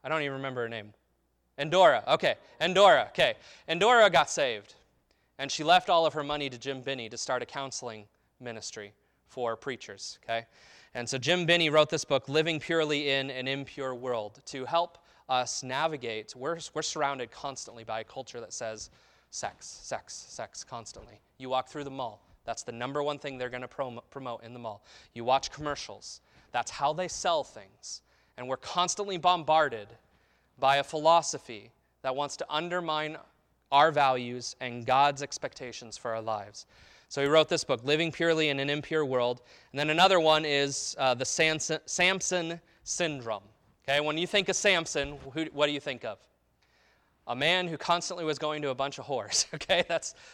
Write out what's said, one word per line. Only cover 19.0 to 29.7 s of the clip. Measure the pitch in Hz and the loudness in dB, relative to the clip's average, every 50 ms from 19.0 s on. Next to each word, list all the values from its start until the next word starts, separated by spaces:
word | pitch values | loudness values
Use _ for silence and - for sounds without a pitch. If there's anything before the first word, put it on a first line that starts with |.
| _ _ _ _ _ _ | _ _ _ _ _ _
"Sex, | - - - 104 - _ - | -12 -8 -8 -8 -10 _ -20
sex, | - - - - - - 104 - - - | -20 -20 -18 -10 -8 -8 -8 -8 -12 -18
sex," | - - - - - 113 - _ - - | -18 -16 -16 -12 -12 -12 -12 _ -18 -16
constantly. | _ 131 120 110 - - 101 107 110 113 107 _ _ _ | _ -14 -14 -14 -14 -18 -20 -20 -20 -20 _ _ _ _
You | _ 131 131 | _ -6 -2
walk | 127 131 127 | -2 -2 -2
through | - - 151 143 | -4 -10 -10 -10
the | 139 | -10
mall, | 135 135 131 113 104 _ _ _ - _ _ | -8 -8 -8 -8 -10 _ _ _ -20 _ _
that's | - 113 - - | -10 -10 -10 -10
the | - | -12
number | 117 117 120 131 139 147 143 | -8 -8 -8 -4 -4 -2 -2
one | 147 147 139 | -2 -4 -4
thing | - 143 135 | -8 -10 -8
they're | 127 127 123 | -6 -8 -8
gonna | 123 123 127 | -8 -10 -12
prom-, | 120 - - 139 127 120 117 _ _ | -12 -8 -8 -8 -8 -8 -12 _ _
promote | - 139 131 123 117 113 - | -16 -12 -10 -10 -10 -10 -12
in | 117 120 | -16 -16
the | 123 | -12
mall. | 117 113 104 101 _ - - - - _ _ | -10 -12 -12 -12 _ -20 -20 -20 -20 _ _
You | 117 117 | -6 0
watch | 120 131 135 - - | 2 2 2 2 -4
commercials, | - 143 151 147 143 - - - 104 104 - - - - _ _ _ - _ _ | -10 -8 -6 -6 -6 -6 -8 -14 -14 -16 -16 -18 -18 -20 _ _ _ -20 _ _
that's | - 120 123 - | -4 -4 -4 -4
how | - - 143 143 156 | -6 -2 -2 -2 0
they | 165 185 | -2 -6
sell | 165 - - - 185 170 156 135 | -6 -6 -4 -2 0 0 0 -2
things. | - - 113 98 98 107 _ - - - - _ _ _ _ _ _ _ | -4 -12 -20 -20 -20 _ _ -16 -16 -16 -16 _ _ _ _ _ _ _
And | - 123 | -12 -6
we're | 127 131 | -6 -6
constantly | - - - - 180 175 175 - - 202 202 190 | -6 -6 -4 0 0 0 0 0 -4 -4 -4 -4
bombarded | 175 151 180 180 170 156 147 156 160 156 139 | 0 2 2 2 2 2 4 4 4 4 2